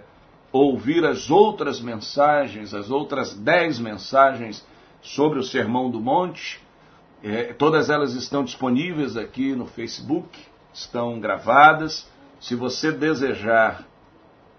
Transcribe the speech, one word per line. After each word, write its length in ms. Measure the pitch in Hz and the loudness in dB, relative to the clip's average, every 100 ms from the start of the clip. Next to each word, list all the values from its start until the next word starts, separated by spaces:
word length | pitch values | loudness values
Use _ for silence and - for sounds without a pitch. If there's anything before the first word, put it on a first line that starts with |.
| - - _ _ _ | -12 -20 _ _ _
ouvir 540 | 131 143 120 110 170 156 | 2 4 2 0 2 2
as 260 | 127 - | 0 2
outras 480 | 175 220 - 143 117 | 4 4 2 -6 -6
mensagens, 960 | 120 113 - 143 147 147 131 117 101 | -8 -10 -6 2 4 4 0 -6 -10
as 180 | 104 104 | -10 -4
outras 420 | 139 143 135 113 | -4 -4 -6 -6
dez 460 | 98 117 175 165 117 | -4 0 2 2 -4
mensagens 880 | 113 104 - 135 135 120 113 107 - - _ _ | -6 -10 0 4 4 2 -10 -12 -18 -20 _ _
sobre 380 | - - 151 139 | -10 0 0 0
o 40 | |
Sermão 460 | 123 127 110 123 127 | -2 -2 0 -2 -2
do 120 | 113 | -4
Monte, 580 | 117 165 180 156 - - _ _ _ _ _ _ | 0 0 0 -6 -14 -14 _ _ _ _ _ _
é, 300 | 104 110 120 | -6 -4 -4
todas 360 | 120 147 156 120 | 0 2 2 2
elas 240 | 151 139 | 0 0
estão 300 | 123 123 143 | -4 -6 -4
disponíveis 720 | 123 - 131 123 175 156 131 117 | -4 -4 -2 0 -2 -4 -4 -6
aqui 400 | 101 117 135 127 | -8 -4 -4 -4
no 100 | - | -8
Facebook, 720 | - 113 - 123 160 175 - - _ _ | -10 -12 -10 -4 -6 -6 -20 -20 _ _
estão 440 | - - 120 120 117 | -20 -10 -6 -6 -4
gravadas. 960 | 104 95 98 131 151 156 156 - - _ - - | -6 -4 4 8 8 8 -2 -8 -16 _ -20 -16
Se 140 | - 123 | -8 -6
você 360 | 123 - 156 | -4 -4 -4
desejar, 960 | 143 156 143 135 95 104 113 107 - - _ _ _ _ _ _ | -2 -2 0 -2 -2 2 4 4 0 -16 _ _ _ _ _ _